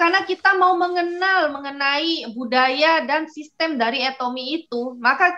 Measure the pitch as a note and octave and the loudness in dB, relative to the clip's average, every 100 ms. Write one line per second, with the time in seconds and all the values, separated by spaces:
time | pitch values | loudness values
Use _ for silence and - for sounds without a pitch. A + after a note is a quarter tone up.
0 | E4+ F#4+ F#4 F#4 G4 G4 F#4 F4+ F4+ F4+ | 2 2 0 0 2 4 4 4 0 -2
1 | F4 F4 F#4+ F#4+ D#4 C#4 C#4 C#4 C#4 C#4+ | -4 -2 0 2 0 -2 -8 -2 0 0
2 | E4 E4 A#3 A3 B3 B3+ C4 C4+ D#4 D#4+ | 0 -4 -6 -10 -2 2 2 4 2 2
3 | B3 D4+ D#4 D#4 D4+ - E4 C#4 A#3 C4 | 0 -2 -4 -10 -14 -4 -4 0 -2 0
4 | B3+ B3+ B3 B3+ B3+ D#4+ - A#3+ B3+ B3 | -4 -4 -6 -6 -6 -8 -6 -6 -6 -2
5 | A#3+ C#4 F4+ | 0 2 2